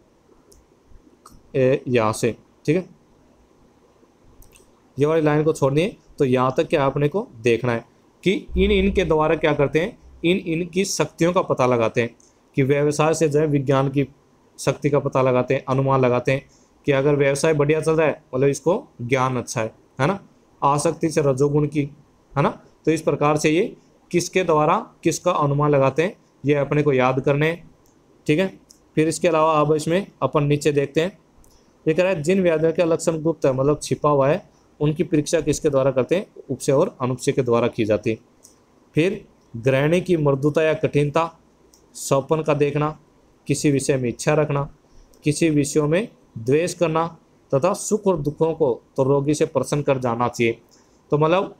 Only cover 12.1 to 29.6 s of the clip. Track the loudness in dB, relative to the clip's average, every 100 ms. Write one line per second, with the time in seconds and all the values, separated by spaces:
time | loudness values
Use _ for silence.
12.1 | -6 _ _ _ -2 0 2 0 0 0
13.1 | 2 0 2 0 0 0 0 0 -2 -4
14.1 | -8 _ _ _ -8 -6 -4 -2 0 0
15.1 | 0 2 0 0 -2 -2 -2 0 2 2
16.1 | 0 0 -2 -4 _ _ _ -2 0 2
17.1 | 2 2 2 0 2 2 0 0 2 0
18.1 | -2 -6 -2 0 0 0 -2 -4 -12 -2
19.1 | 0 0 -2 -6 -6 -6 -8 _ -4 -2
20.1 | -2 -8 _ _ _ 0 0 0 -2 -2
21.1 | 0 0 2 0 2 0 -2 -6 -10 _
22.1 | _ _ -2 -2 -4 -14 _ -2 -2 -2
23.1 | 0 0 2 2 0 -2 -6 _ _ _
24.1 | -4 -2 -2 0 2 2 0 -4 _ -4
25.1 | -2 -2 -2 0 0 2 2 2 0 -2
26.1 | -4 _ _ -2 0 0 0 0 2 2
27.1 | 0 0 0 0 -4 -12 _ _ _ _
28.1 | _ -2 0 0 -6 _ -20 _ -2 -2
29.1 | 0 0 2 2 2